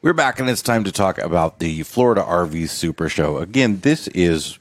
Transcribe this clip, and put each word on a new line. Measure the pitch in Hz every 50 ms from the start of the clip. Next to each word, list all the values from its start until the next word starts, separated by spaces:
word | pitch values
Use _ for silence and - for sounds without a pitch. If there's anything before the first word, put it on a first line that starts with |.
We're | - 151 175
back, | 160 147 131 120 -
and | 131 127
it's | 120 -
time | - - 120 113 104
to | 98
talk | 90 - 101 95 90 -
about | 50 85 82 85 80 82 - _
the | 85 82 78 80
Florida | 78 - - 120 123 123 113 98 87
R | - 87 87 87
V | 80 76 82 82
Super | 78 - - - 82 76 - 82 76
Show. | - - 78 76 76
Again, | 69 82 95 110 135 131 117 104 92
this | 90 139 156 156 - -
is | - 92 87 87 82 78 69 - - -